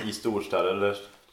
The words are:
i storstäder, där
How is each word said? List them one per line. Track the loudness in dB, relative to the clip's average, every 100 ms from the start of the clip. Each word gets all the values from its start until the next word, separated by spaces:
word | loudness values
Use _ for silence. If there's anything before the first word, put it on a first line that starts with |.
i | -6
storstäder, | -4 -2 -2 0 0 2
där | 2 2 0 -6 -20 -20